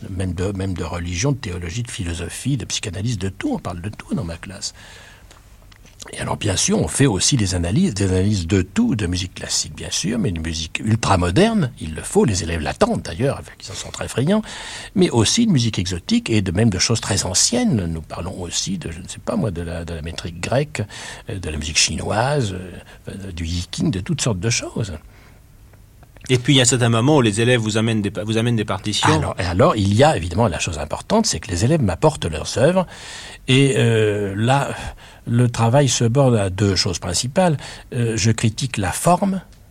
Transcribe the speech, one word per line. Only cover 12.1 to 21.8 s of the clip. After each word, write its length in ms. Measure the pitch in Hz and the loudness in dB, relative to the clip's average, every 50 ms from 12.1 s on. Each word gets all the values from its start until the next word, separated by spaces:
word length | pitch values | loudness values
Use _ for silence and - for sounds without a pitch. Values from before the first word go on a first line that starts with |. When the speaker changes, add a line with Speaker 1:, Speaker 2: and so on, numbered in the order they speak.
| - 190 220 | 2 4 4
Speaker 1:
les 180 | 147 101 87 90 | 4 4 0 -2
élèves 200 | 82 80 82 73 | -2 -4 -4 -4
l'attendent 400 | 73 - - 214 233 226 110 82 | -4 -2 0 0 2 0 -2 -4
d'ailleurs, 400 | - - 80 117 139 110 87 - - - - - | -6 -4 -2 -2 -2 -2 -4 -8 -14 -18 -18 -16
ils 80 | - | -14
en 40 | - | -12
sont 160 | - - - | -12 -12 -10
très 180 | - - - - | -10 -8 -8 -6
friands, 320 | - - 131 156 202 220 214 - - - - - - - - - - | -2 0 2 2 2 2 0 -2 -8 -14 -12 -12 -12 -12 -12 -4 2
mais 160 | 202 180 170 | 4 4 4
aussi 360 | 139 120 104 - - 226 240 | 6 4 4 4 4 4 4
de 60 | 226 180 | 4 4
musique 260 | 131 117 113 - - | 4 4 2 0 -2
exotique 520 | 92 87 92 87 - - 220 240 233 - | -2 -2 -4 -4 -2 0 0 0 2 2
et 100 | 113 107 | 2 2
de, 120 | 95 95 82 | 2 2 2
même 180 | 92 117 117 | 4 4 4
de 80 | 95 90 | 4 2
choses 240 | - - 117 - - | 2 0 0 0 0
très 240 | - 104 95 - | -2 -2 -2 0
anciennes. 580 | 92 92 - - - - 240 247 226 156 107 90 | 0 0 2 2 2 2 2 2 2 2 0 0
Nous 160 | 85 82 80 | -2 -4 -6
parlons 400 | 76 71 - - 87 90 - - | -8 -10 -10 -10 -8 -8 -8 -8
aussi 380 | 90 85 - - - - 190 180 | -8 -6 -6 -4 -4 -4 -4 -6
de, 120 | - - | -6 -8
je 100 | 80 82 | -10 -12
ne 80 | 90 - | -12 -14
sais 120 | - - - | -14 -10 -6
pas 140 | - - | -4 -2
moi, 140 | 233 165 110 | -2 -2 -2
de 100 | 85 82 | -2 -4
la, 240 | 87 82 85 85 85 | -6 -6 -6 -8 -8
de 80 | 80 80 | -8 -8
la 80 | 80 | -8
métrique 400 | 76 82 80 - - 90 82 85 | -8 -8 -8 -8 -10 -10 -10 -8
grecque, 400 | 87 - 113 131 151 147 - - 104 - - - - - - - - - | -4 -2 0 0 0 -2 -2 -6 -6 -6 -8 -14 -14 -14 -16 -14 -12 -12
euh, 100 | 101 95 | -10 -8
de 120 | 85 80 | -8 -6
la 80 | 78 78 | -6 -6
musique 180 | 73 76 78 | -6 -4 0
chinoise, 800 | - | 0